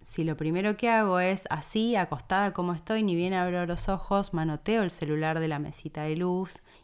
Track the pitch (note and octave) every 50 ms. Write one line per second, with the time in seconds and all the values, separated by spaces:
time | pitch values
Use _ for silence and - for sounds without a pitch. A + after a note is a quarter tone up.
0 | - - - - D#3+ D#3+ D#3 - D#3 D#3 E3 F3+ G3 G#3+ G#3 G#3 - A#3 A3+ A3
1 | G#3+ G3+ F#3 F3+ F3+ F#3 F#3+ F#3+ - - - D#3+ - - - A3 A3 A#3 A#3+ G#3
2 | F3+ - - C#3 - - F#3 F#3+ G3+ G3+ F#3 - F3+ F3+ F3 D#3+ - - A3 A3
3 | A3 G3+ F3 E3+ F3 F#3 F#3+ F#3 F3+ F3+ F3+ F3+ F3 E3+ F3 F3 - - G3 F#3
4 | - - G3+ G3 G3+ - - E3 D#3+ D#3+ D3+ D3 - - A3 A3+ G#3 F3+ - -
5 | E3 D3+ D3+ D3+ D#3 D#3 D#3+ D#3+ D#3+ D#3+ D3+ C#3+ D3+ D3+ D3+ - - D#3+ - D#3
6 | D3+ D#3 D#3 D#3+ F3+ F3+ F3+ F3+ F#3+ F3 - - - - - -